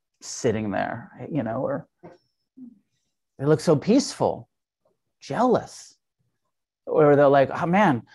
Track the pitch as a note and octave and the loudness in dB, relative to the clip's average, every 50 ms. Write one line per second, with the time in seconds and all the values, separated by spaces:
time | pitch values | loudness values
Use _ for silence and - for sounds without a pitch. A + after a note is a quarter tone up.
0 | _ _ _ _ - - - - - B2+ G#2 A2 A2 G#2 G2 G2+ - - - - | _ _ _ _ -18 -16 -16 -6 -4 -4 -4 -2 -6 -6 -6 -6 -6 -6 -8 -12
1 | - - - - B2+ - - C#3+ A2+ A2+ A2+ A2 A2 - C#3 - - _ _ _ | -14 -18 -20 -18 -16 -8 -6 -6 -6 -6 -6 -6 -6 -6 -8 -8 -10 _ _ _
2 | _ - - _ _ _ _ _ _ _ _ - B3+ A#3 - _ _ _ _ _ | _ -20 -20 _ _ _ _ _ _ _ _ -20 -20 -20 -20 _ _ _ _ _
3 | _ _ _ _ _ _ _ _ C3+ C#3+ D#3 D3+ - - D#3 C#3 - - G#3+ C#4+ | _ _ _ _ _ _ _ _ 0 0 0 0 2 0 0 0 2 2 2 2
4 | - - - - C#3 F#2+ - - A#2+ _ _ _ _ _ _ _ _ _ _ _ | 2 0 -4 -2 -2 -2 -2 -4 -12 _ _ _ _ _ _ _ _ _ _ _
5 | _ _ _ _ - - - - A#3 B3+ A3 B2 - - - - - - _ _ | _ _ _ _ -14 -10 -4 -2 0 2 0 0 -2 -6 -18 -20 -20 -20 _ _
6 | _ _ _ _ _ _ _ _ _ _ _ _ _ _ _ _ _ - B2 - | _ _ _ _ _ _ _ _ _ _ _ _ _ _ _ _ _ -4 2 4
7 | D#3 D3 D3 C3+ D3 C#3 C#3 C#3 C3+ B2+ - - E3+ E3 E3+ G3 G#3+ F3+ C3+ A#2 | 4 6 6 6 6 4 6 4 2 0 -2 -6 -4 0 2 2 2 2 2 0
8 | - _ _ | -4 _ _